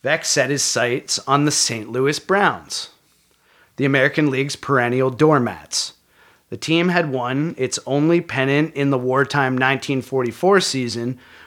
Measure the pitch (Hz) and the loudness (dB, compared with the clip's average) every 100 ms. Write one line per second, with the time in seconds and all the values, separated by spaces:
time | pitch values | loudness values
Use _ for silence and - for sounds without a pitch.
0 | 131 160 - 147 127 143 - 120 120 123 | -2 -2 0 0 0 0 -2 0 0 -2
1 | - - - 139 147 147 - 113 107 120 | -4 -6 0 2 2 0 -2 -4 -6 -2
2 | 135 151 - 196 190 101 76 - - _ | 0 -2 -2 2 2 0 -10 -12 -12 _
3 | _ _ _ _ _ _ _ - 135 139 | _ _ _ _ _ _ _ -2 2 4
4 | 139 147 151 131 143 - - 135 120 123 | 4 2 0 0 -4 -6 0 0 2 2
5 | 131 123 156 147 117 87 73 - - - | 0 2 4 4 2 -6 -8 -6 -6 -12
6 | _ _ _ _ _ 104 - 165 175 175 | _ _ _ _ _ -12 -2 2 2 2
7 | 160 127 123 131 160 - 131 - - 139 | 0 -2 -2 -2 -2 -2 -4 -4 -2 0
8 | 156 170 170 139 135 143 156 143 143 135 | 4 2 0 -2 0 0 0 -2 0 0
9 | 127 131 135 147 131 127 131 135 - 135 | 0 0 2 0 0 0 0 0 -2 -4
10 | 113 131 123 110 180 196 180 135 120 113 | -2 -2 -2 0 2 2 2 -4 -4 -4
11 | 117 127 - - | -6 -8 -14 -20